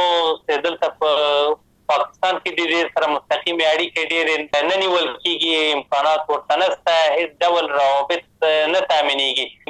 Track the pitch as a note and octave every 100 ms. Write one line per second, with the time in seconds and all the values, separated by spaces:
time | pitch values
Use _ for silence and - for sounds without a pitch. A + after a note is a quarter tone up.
0 | F3+ E3+ E3 D#3 - D3 E3+ E3+ D#3 -
1 | D#3 D3 D3 C#3+ D3 D#3 _ _ - D3
2 | - - F#3 F3 F#3 E3+ E3 E3+ E3 -
3 | D#3 D3 - D3 - E3+ D#3 D#3 E3+ E3+
4 | D#3 E3 D#3 D#3 D3+ D3 D#3 F#3+ F#3+ F3
5 | E3 E3 F3 D#3+ E3 D#3+ D#3 D3 - C#3+
6 | D3 D#3 D#3 D3 - D3+ F#3+ - - E3
7 | D#3 D3 E3 - F3 E3+ D#3 C#3+ C#3 C#3
8 | C#3 E3+ - _ D#3+ D#3 D#3 F#3 F#3+ D#3+
9 | D3 C#3 C3+ B2+ B2 -